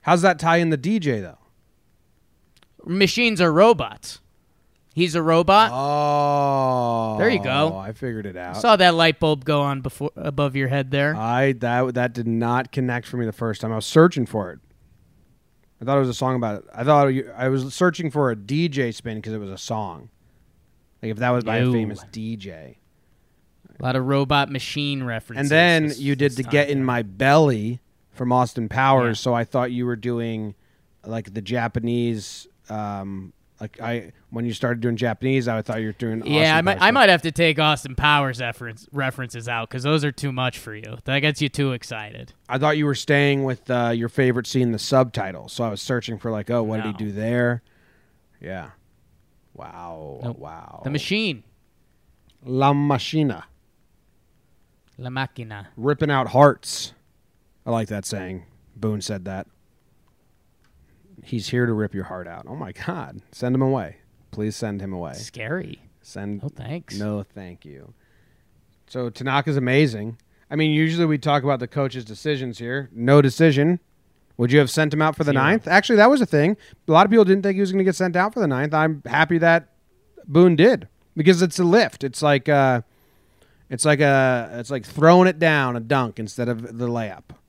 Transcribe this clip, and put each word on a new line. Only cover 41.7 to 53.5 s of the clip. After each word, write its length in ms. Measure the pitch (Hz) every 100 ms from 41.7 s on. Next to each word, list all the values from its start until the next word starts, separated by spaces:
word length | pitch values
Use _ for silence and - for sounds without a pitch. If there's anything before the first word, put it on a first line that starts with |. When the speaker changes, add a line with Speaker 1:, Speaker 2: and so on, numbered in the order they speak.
Speaker 2:
excited. 600 | 123 - 110 107 117 123 - _
Speaker 1:
I 80 | 131
thought 180 | 151 151
you 80 | 147
were 80 |
staying 480 | 131 - 143 143 139
with, 260 | 135 127 -
uh, 220 | 123 117
your 160 | 117 117
favorite 380 | - 131 117 117
scene, 240 | 135 123
the 80 | 110
subtitle. 720 | - 135 127 113 98 85 50
So 160 | -
I 40 | 117
was 120 | 101
searching 340 | - 123 117 107
for, 140 | 117
like, 180 | 107 101
oh, 120 | 120
what 140 | 110 110
did 80 | 107
he 60 |
Speaker 2:
No. 60 | 98
Speaker 1:
do 120 | 104
there? 520 | 101 110 123 120 120 _ _ _ _ _ _ _ _
Yeah. 300 | 80 92 73 _ _ _ _ _ _ _ _
Wow. 640 | - - 87 87 80 76 65
Speaker 2:
Nope. 160 | 120 117
Speaker 1:
Wow. 440 | 71 82 - -
Speaker 2:
The 60 | -
Machine. 520 | 147 - 208 220 123 _ _ _ _ _ _ _ _ _ _
Speaker 1:
La 280 | 127 127 139
Machina. 760 | 143 147 135 - 156 147 90 -